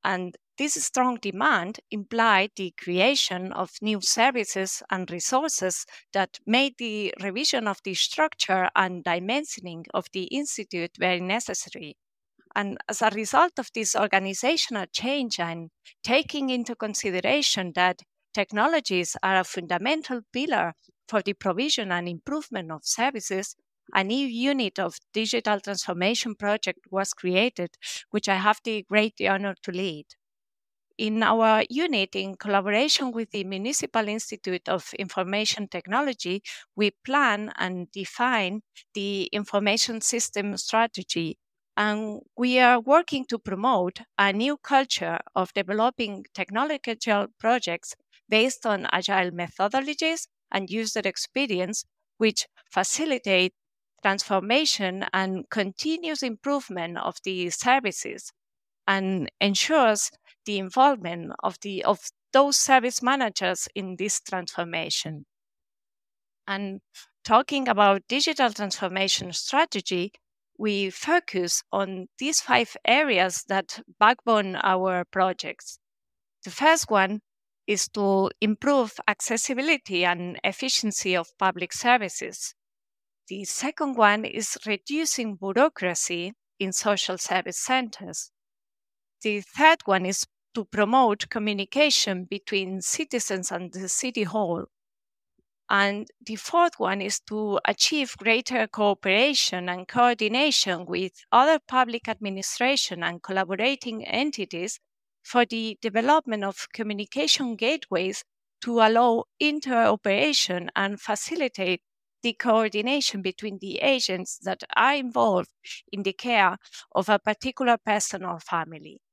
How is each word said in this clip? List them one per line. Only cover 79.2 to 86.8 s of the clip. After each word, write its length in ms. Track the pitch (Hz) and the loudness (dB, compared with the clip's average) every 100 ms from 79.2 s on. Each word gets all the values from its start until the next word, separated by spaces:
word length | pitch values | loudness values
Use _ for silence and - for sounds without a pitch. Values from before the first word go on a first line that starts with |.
| - 233 - 247 294 285 - 180 180 | -2 -2 -2 -2 0 0 0 0 2
and 340 | 175 175 170 | 0 -4 -4
efficiency 720 | 196 190 262 - 214 - 190 180 | -4 -2 -2 0 0 -2 0 0
of 120 | 170 _ | -2 _
public 360 | 190 180 175 | 0 0 -6
services. 840 | - 240 247 190 - - - - - _ _ _ _ _ _ - | -2 2 2 2 -6 -10 -8 -12 -12 _ _ _ _ _ _ -12
The 180 | 202 190 | -10 -8
second 500 | - 269 - 294 240 | -6 -6 -4 -4 4
one 300 | 208 214 - | 4 4 -2
is 320 | - 214 - 214 | -6 -6 -6 -6
reducing 720 | 202 - 294 320 - 220 190 | -6 -4 -2 -2 -2 -4 -6
bureaucracy 1000 | 196 196 302 - 180 170 - 175 180 226 _ _ | -2 4 2 2 -4 -2 -4 -4 -6 -10 _ _
in 120 | 190 | -4
social 460 | 180 | 0